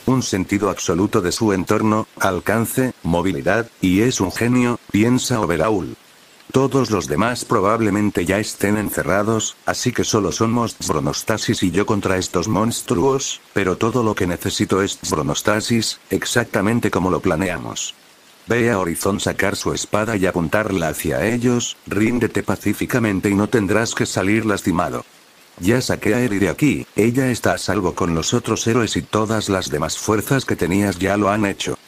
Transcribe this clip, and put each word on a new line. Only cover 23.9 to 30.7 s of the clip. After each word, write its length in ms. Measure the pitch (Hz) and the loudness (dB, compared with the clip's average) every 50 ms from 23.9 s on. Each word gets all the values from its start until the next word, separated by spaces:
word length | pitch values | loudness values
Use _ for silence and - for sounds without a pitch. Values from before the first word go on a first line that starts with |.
| - | -2
que 120 | - 117 | -4 -4
salir 400 | - - 110 92 98 107 113 110 | -2 0 -2 0 2 0 2 2
lastimado. 580 | 107 101 92 - 101 85 87 87 73 62 62 - - - - - - _ - - - - - | 0 -2 0 0 0 0 0 0 -2 -4 -8 -10 -12 -20 -20 -20 -20 _ -20 -20 -20 -14 -2
Ya 220 | 87 92 120 131 | 2 2 2 2
saqué 320 | 120 - 90 - - 98 107 | 2 0 -4 0 0 0 2
a 60 | 120 | 2
Eri 180 | 123 120 101 92 | 2 0 2 2
de 100 | 101 85 | 2 0
aquí, 380 | 73 - 151 143 104 67 - - - | 2 2 2 0 0 0 -4 -4 0
ella 340 | - 104 120 120 135 135 127 | 2 2 2 2 0 0 0
está 220 | 120 - - 104 | -2 0 0 0
a 60 | 90 92 | 0 0
salvo 360 | - - 92 107 92 85 - | -2 -2 -2 0 0 -2 -2
con 200 | - 95 85 85 | 0 -2 0 0
los 180 | 80 78 - | -2 -2 0
otros 340 | - 120 120 - 110 92 - | -2 -2 0 -2 -4 -2 0
héroes 300 | 113 113 123 113 101 - | 0 2 2 0 0 -2
y 60 | - | -4
todas 480 | - - - 107 110 104 113 110 101 - | -4 -2 -2 -2 0 0 -2 -2 0 0
las 200 | 98 92 90 - | 0 0 0 -2
demás 280 | 71 73 78 80 - - | -4 -4 -2 -4 -6 -6
fuerzas 480 | - - 107 107 98 - 139 135 - | 0 0 0 0 2 0 0 0 0
que 100 | - 107 | -2 -2
tenías 420 | - 92 80 | -2 0 0